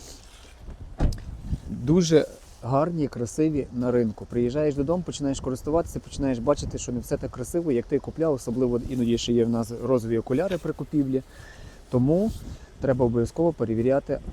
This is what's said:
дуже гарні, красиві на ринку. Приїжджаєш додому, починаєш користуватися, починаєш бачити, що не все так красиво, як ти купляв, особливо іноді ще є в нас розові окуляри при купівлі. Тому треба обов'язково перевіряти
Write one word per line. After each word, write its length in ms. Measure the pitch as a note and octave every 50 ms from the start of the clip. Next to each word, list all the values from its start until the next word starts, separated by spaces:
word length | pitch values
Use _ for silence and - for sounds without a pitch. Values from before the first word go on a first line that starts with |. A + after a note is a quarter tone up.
| - - - - - - - - - - - - - - - - - - - - - - - - - - - - - - - - - -
дуже 580 | G#2+ - A#2+ C3 D#3+ F#3 F3 D#3 E3 D3 - - - - - - - - -
гарні, 440 | A#2+ C3 C#3 D#3 E3+ E3+ E3 C#3+ A#2+
красиві 580 | - A#2 A#2+ A2 - - D#3 D#3+ D3+ C#3+ A#2+ F#2+ A#2+
на 180 | A#2+ B2 B2+
ринку. 360 | A#2+ B2 A#2+ A2 G2+ - G2+
Приїжджаєш 480 | - - A#2+ A#2+ A#2+ B2+ D3+ D3+ D3+ C3+
додому, 280 | C#3+ C#3 C#3+ E3+ F#3 E3
починаєш 380 | - C3+ - C#3+ C#3 C3+ -
користуватися, 600 | - C3+ B2+ B2 - D3 D3+ E3+ E3 - - C#3
починаєш 380 | - - - - C#3+ C3+ B2+ A#2
бачити, 400 | A2+ C#3+ D3 - - A#2+ - C3+
що 140 | - - B2
не 80 | A#2+
все 160 | A2+ - D3
так 140 | C3 - B2
красиво, 420 | - B2+ B2 - - E3+ E3+ D#3+ C3
як 140 | A#2 A2+
ти 120 | - D3+ C3+
купляв, 340 | - - - D3+ D#3+ D#3+ C#3+
особливо 460 | A#2+ - B2+ A2+ B2+ C3 B2 A#2+ A#2 - A#2
іноді 300 | C3 B2+ A#2+ A2+ A#2 A2+
ще 140 | - - A#2+
є 120 | A#2 A2+
в 40 | A#2
нас 240 | A#2 A#2 A#2 G#2 A#2 A2+ A#2+
розові 360 | A#2+ C3 B2 G#2+ A2+ A#2 A2
окуляри 400 | G#2 - C3 C3+ F3+ G3 F#3 E3
при 140 | - D#3+ D3
купівлі. 500 | - D3+ - - D3+ C#3 C3 C3 C3 - - - - - - - - - - - - - -
Тому 400 | - B2 B2+ C#3 D#3+ F#3 G#3 A3+ - - - - - - - - - -
треба 260 | - C3 C3 B2 C3
обов'язково 460 | A#2 A#2 A#2+ A#2 A2 - - E3 E3+ D#3
перевіряти 680 | - A#2+ G#2+ A2+ A2+ A#2 B2+ C3+ C#3+ - - C#3 - - -